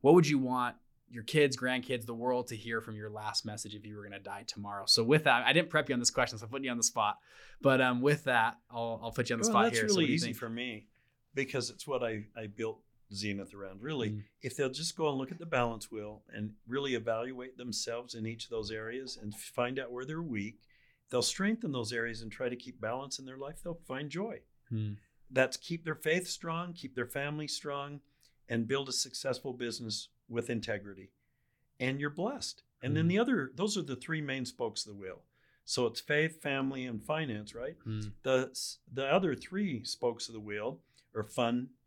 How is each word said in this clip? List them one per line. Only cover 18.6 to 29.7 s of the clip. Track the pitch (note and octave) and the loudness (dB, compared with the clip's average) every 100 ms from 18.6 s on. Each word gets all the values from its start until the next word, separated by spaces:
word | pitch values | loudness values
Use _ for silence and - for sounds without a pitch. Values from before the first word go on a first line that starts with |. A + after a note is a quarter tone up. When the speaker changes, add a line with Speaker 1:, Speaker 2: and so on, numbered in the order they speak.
| G#2 | -4
Speaker 2:
areas | A2 A2 B2 C3 A#2+ | -4 -6 -8 -8 -8
and | G#2+ G#2 | -8 -8
find | - - B2 C3+ | -8 0 0 0
out | B2 | -4
where | B2 C3 | -6 -6
they're | D#3 | -6
weak, | E3+ A2 G2+ - _ _ _ _ _ | -4 -4 -4 -8 _ _ _ _ _
they'll | B2 | 0
strengthen | A#2 - G3+ A3+ A3+ | 0 2 0 2 -2
those | C3+ A2 | -2 -2
areas | A#2+ A#2 A2+ | -2 -2 -4
and | A2+ | -10
try | - B2+ | -4 -4
to | A#2+ | -4
keep | B2+ - | -10 -6
balance | A2 B2+ C#3 - | -4 -4 -6 -10
in | C3 | -10
their | C3 | -10
life. | C#3 D#3 | -10 -8
They'll | F3 E3 - | -8 -8 -6
find | C3+ D3 | -4 -4
joy. | D#3+ A3 - _ _ _ | -4 -4 -6 _ _ _
Speaker 1:
Hmm. | A2 G#2+ G#2 _ _ - | -2 -2 -4 _ _ -4
Speaker 2:
That's | C3 C3 - | 2 2 0
keep | - E3+ | -6 -6
their | E3 | -4
faith | D3+ D#3 E3+ F3+ | -4 2 2 0
strong, | - E3 E3 F3 | -6 -4 -4 -4
keep | E3+ C3+ | -8 -8
their | - B2 | -4 -4
family | C#3+ C#3+ D3+ D3 | -2 -2 -4 -4
strong, | - D3+ C#3+ C#3+ C#3+ _ _ _ _ _ | -6 -4 -6 -6 -10 _ _ _ _ _
and | A#2 A#2 | -2 0
build | C3+ C3+ | 0 0
a | |
successful | B2 C3+ - C3+ B2 C#3 | -2 -4 -4 -2 -2 -4
business | B2 A#2+ | -4 -4